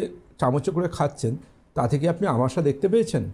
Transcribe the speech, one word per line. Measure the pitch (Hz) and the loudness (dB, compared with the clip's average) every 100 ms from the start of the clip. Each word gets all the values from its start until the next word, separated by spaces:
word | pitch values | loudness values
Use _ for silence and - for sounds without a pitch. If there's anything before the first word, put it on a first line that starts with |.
| 208 - - - | 0 -6 -20 -2
চামচে | 131 143 190 | 0 2 0
করে | 170 175 | -2 -2
খাচ্ছেন, | - 147 143 113 139 - - _ | 0 -2 -2 -4 -4 -8 -20 _
তা | - 120 | -4 0
থেকে | 143 160 | 0 0
আপনি | 170 196 | 0 0
আমাশা | 120 131 180 | 2 0 2
দেখতে | 143 139 196 | 0 2 2
পেয়েছেন, | 226 226 147 95 | 2 2 0 -4